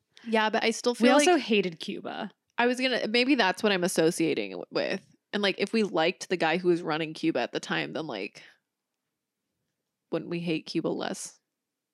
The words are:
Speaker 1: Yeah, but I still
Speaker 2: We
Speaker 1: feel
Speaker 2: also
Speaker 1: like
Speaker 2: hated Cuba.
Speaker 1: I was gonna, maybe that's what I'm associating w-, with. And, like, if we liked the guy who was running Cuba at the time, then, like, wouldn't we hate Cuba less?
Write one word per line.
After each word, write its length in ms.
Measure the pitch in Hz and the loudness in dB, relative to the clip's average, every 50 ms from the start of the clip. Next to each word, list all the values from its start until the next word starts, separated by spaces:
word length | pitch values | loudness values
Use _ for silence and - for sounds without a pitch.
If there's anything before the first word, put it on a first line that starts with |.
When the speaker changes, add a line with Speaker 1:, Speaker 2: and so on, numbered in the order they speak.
| _ _ _ _ - 233 | _ _ _ _ -6 -2
Speaker 1:
Yeah, 220 | 220 220 214 214 | 0 0 2 2
but 140 | 208 220 - | 0 0 0
I 80 | 226 | 0
still 220 | 226 - - 247 240 | 0 0 -2 -2 0
Speaker 2:
We 140 | - 220 247 | 4 6 6
Speaker 1:
feel 60 | 277 | 6
Speaker 2:
also 200 | 294 294 359 359 | 6 6 6 4
Speaker 1:
like 80 | 302 233 | 4 4
Speaker 2:
hated 360 | - 220 202 175 180 160 - | 2 2 2 2 0 -4 -8
Cuba. 520 | - - 180 - - - - - - - - _ _ _ _ - | -10 -10 -10 -10 -10 -10 -8 -8 -8 -10 -12 _ _ _ _ 0
Speaker 1:
I 100 | 240 247 | 2 2
was 120 | 254 233 | 2 0
gonna, 280 | 254 262 247 - - 220 | 0 0 0 0 0 0
maybe 280 | 214 240 247 254 294 | 2 2 4 4 4
that's 280 | 240 202 185 180 - - | 4 4 2 2 2 2
what 80 | 208 | 2
I'm 120 | 202 180 175 | 2 2 2
associating 680 | 170 - - 160 160 180 - 165 156 139 - 104 98 | 0 2 4 4 4 4 2 0 0 0 -2 -4 -6
w-, 140 | 95 87 - - | -8 -12 -10 -6
with. 300 | - 151 85 - 202 196 - _ _ _ _ _ - | -4 -2 -2 -2 -2 -6 -8 _ _ _ _ _ -4
And, 80 | 208 | -2
like, 140 | 202 196 180 - | 0 0 0 0
if 120 | - 190 | -2 -2
we 120 | - 226 214 | 0 0 0
liked 440 | 185 226 165 160 175 190 - - - | 0 0 0 0 0 0 -4 -6 -6
the 80 | 190 170 | -4 -2
guy 200 | 175 160 160 185 | 0 0 0 2
who 100 | 180 175 | 2 2
was 140 | 175 165 | 2 2
running 320 | 175 165 151 156 165 151 160 | 0 -2 -4 -4 -4 -6 -6
Cuba 260 | - - 160 - 131 | -4 -2 -2 0 0
at 140 | 120 - - | -2 -2 -4
the 60 | 165 | -6
time, 340 | - - 180 165 151 143 - | -6 -4 -4 -4 -4 -4 -6
then, 120 | 135 160 | -8 -8
like, 380 | 151 120 98 98 - - - - - - _ _ _ _ _ _ _ _ _ _ _ _ _ _ _ _ _ _ _ _ _ _ _ _ _ _ _ _ _ _ _ | -8 -8 -8 -10 -10 -12 -16 -20 -20 -20 _ _ _ _ _ _ _ _ _ _ _ _ _ _ _ _ _ _ _ _ _ _ _ _ _ _ _ _ _ _ _
wouldn't 180 | - 165 - - | -8 -8 -6 -6
we 100 | 175 170 | -6 -6
hate 240 | 170 175 160 156 - | -4 -4 -4 -4 -6
Cuba 240 | - - 165 156 - | -6 -6 -4 -4 -2
less? 500 | - - - - 196 - - - - _ _ _ _ _ _ _ _ _ _ _ | -4 -4 -4 -6 -6 -8 -10 -14 -16 _ _ _ _ _ _ _ _ _ _ _